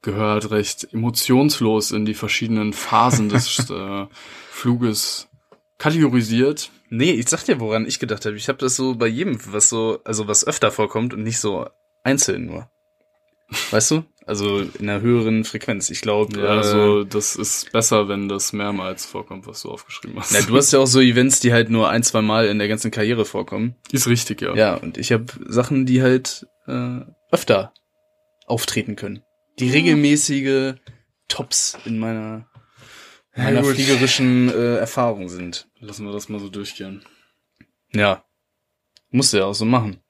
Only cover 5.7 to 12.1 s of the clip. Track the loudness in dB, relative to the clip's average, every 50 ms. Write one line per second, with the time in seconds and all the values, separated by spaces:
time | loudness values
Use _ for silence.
5.7 | _ _ -2 0 4 4 4 4 4 2 2 2 2 2 2 2 0 -2 -10 -14
6.7 | _ _ _ _ -2 0 2 2 2 2 0 0 -2 -2 0 -2 0 0 0 -2
7.7 | 0 -2 -2 -2 -4 -6 -4 -6 -6 -4 -4 -8 -6 -6 -6 -6 -4 -2 -2 -2
8.7 | -2 0 -2 -2 0 0 0 0 0 -2 -2 -2 -4 -6 -6 -6 -2 -2 -2 0
9.7 | 0 -2 -2 -2 -2 -4 _ -6 -6 -4 -2 0 0 0 0 0 -2 0 0 0
10.7 | 2 0 -2 -2 0 -4 -4 -4 -4 -6 -6 -6 -4 -2 -2 -2 -4 -4 -6 -10
11.7 | _ _ _ _ _ _ _ -2